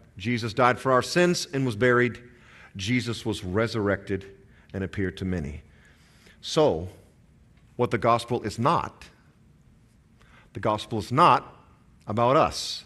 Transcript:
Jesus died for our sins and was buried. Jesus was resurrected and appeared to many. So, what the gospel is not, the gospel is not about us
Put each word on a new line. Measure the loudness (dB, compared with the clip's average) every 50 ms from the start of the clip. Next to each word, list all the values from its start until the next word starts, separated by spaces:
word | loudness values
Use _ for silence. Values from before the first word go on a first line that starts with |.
| -20 -20 _ -8
Jesus | -6 -4 -4 -4 -4 -4
died | 0 2 4 4 4 2
for | 2 2
our | 2 2
sins | 2 2 2 2 4 4 2 0 -4 -4
and | -4 -2 -2
was | -2 0
buried. | 2 4 4 4 4 4 2 -2 -6 -16 -20 -20 -20 -20 -20 -20 -20 -20 -16 -12
Jesus | -8 -4 -2 -2 -2 -2 -4 -6 -6 -4
was | -6 -6 -6 -6
resurrected | -4 -2 0 0 0 -2 0 0 0 0 0 -2 -4 -6 -6 -6 -10 -20 -20 -20 -20 -20 -20 _ -12 -8
and | -8
appeared | -8 -6 -4 -4 -4 -4 -4 -6
to | -6
many. | -4 -4 -4 -6 -8 -10 -12 -16 -20 -20 -20 -20 -20 _ _ _ _ _ _ -20 -20 -20 _
So, | -12 -2 2 2 4 4 2 0 -4 -8 -12 -18 -20 _ _ _ _ _ _ _ _ _ _ _ _ _ _
what | -2 -2 0
the | 0 0
gospel | 2 2 2 2 2 -2 -4 -4
is | -4 -6 -4 0
not, | 0 2 2 0 -2 -6 -10 -16 -20 -20 -20 _ _ _ _ _ _ _ _ _ _ _ _ _ _ _ _ _ _ _ _ _ _ -20 -20 -20 -20 _ -10
the | -4
gospel | -2 -2 -2 -2 -4 -6 -6 -6
is | -4 -2
not | 2 4 6 6 6 4 2 -4 -16 -20 _ _ _ _ _ _ _ _ _
about | -6 -2 0 2 4 4
us | 4 2 2 0 -4 -8 -8 -10 -12 -14